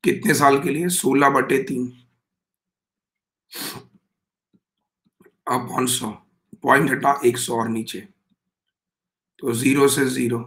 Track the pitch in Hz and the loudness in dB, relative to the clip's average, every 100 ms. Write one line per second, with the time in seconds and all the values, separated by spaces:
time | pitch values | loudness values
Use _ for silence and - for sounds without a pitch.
0 | - 101 214 135 143 139 139 139 175 180 | 0 -2 0 4 4 4 0 -2 -2 -2
1 | 180 139 143 139 131 135 135 127 123 - | 0 4 4 2 0 0 -2 -6 -6 -10
2 | _ _ _ _ _ _ _ _ _ _ | _ _ _ _ _ _ _ _ _ _
3 | _ _ _ _ _ - - - - _ | _ _ _ _ _ -14 -12 -14 -20 _
4 | _ _ _ _ _ _ _ _ _ _ | _ _ _ _ _ _ _ _ _ _
5 | _ _ _ _ - 127 123 - 127 - | _ _ _ _ -4 -4 -4 -4 -2 -2
6 | 110 104 _ _ _ - 131 135 135 131 | -6 -10 _ _ _ -6 4 4 4 0
7 | 143 139 123 120 - 117 113 113 110 - | 0 2 0 0 -4 -4 -4 -6 -8 -12
8 | - _ _ _ _ _ _ _ _ _ | -16 _ _ _ _ _ _ _ _ _
9 | _ _ _ _ - 117 131 139 139 143 | _ _ _ _ -6 -2 0 4 4 4
10 | 131 131 120 117 | -2 -2 -2 -4